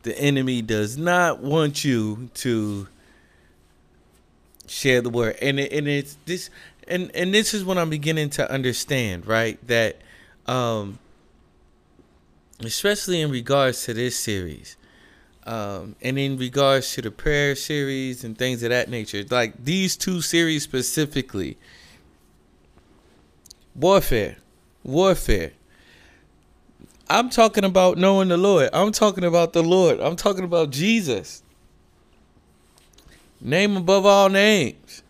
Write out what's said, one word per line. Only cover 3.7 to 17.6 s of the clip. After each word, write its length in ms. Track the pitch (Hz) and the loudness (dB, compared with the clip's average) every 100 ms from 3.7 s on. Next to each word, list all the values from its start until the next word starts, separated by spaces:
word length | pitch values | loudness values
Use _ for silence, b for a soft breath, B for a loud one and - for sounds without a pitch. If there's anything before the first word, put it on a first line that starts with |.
| _ _ _ _ _ _ _ _ _ - | _ _ _ _ _ _ _ _ _ -16
share 320 | - 135 123 | -4 2 2
the 100 | 120 | 0
word. 280 | 117 113 - | -2 -2 -2
And 200 | 135 139 | -2 -2
it, 100 | 139 | -4
and 160 | 151 143 | -4 -2
it's 300 | 143 143 - - | -4 -6 -16 -10
this, 240 | 180 - B B B - | -10 -10 B B B -8
and, 300 | 180 180 - | -6 -6 -4
and 180 | 180 | 0
this 200 | 202 214 | 2 0
is 100 | 214 | -4
what 140 | 190 185 | -2 -2
I'm 120 | 165 | -2
beginning 400 | 156 147 160 147 | -2 -2 -2 -2
to 200 | 147 - | -4 -4
understand, 760 | 135 127 113 - 135 110 90 104 | -2 -4 -4 -4 -2 -2 -6 -2
right? 320 | 113 113 92 117 | -2 -2 -6 -2
That, 340 | 117 107 - b b b b - | 0 0 -4 b b b b -6
um, 520 | 127 120 110 101 110 _ _ _ _ _ _ _ _ _ _ _ _ _ _ _ _ | -2 -2 -4 -6 -12 _ _ _ _ _ _ _ _ _ _ _ _ _ _ _ _
especially 580 | 117 - 202 208 - 175 | -8 -2 0 -2 -2 -2
in 100 | 151 | -2
regards 540 | 131 120 139 135 120 | -4 0 2 2 0
to 100 | - | -6
this 220 | 113 127 - | -4 -4 -4
series, 640 | - 101 87 73 - - b b b b b b - | -4 -4 -6 -12 -20 -20 b b b b b b -12
um, 480 | 113 101 95 95 98 | -8 -8 -10 -14 -10
and 160 | 127 135 | -6 -4
in 200 | 139 135 | -4 -4
regards 560 | 127 135 139 135 127 | -4 2 2 2 0
to 80 | - | -8
the 100 | 117 | -10
prayer 420 | - - 147 143 | -4 0 0 0
series 720 | 139 | -2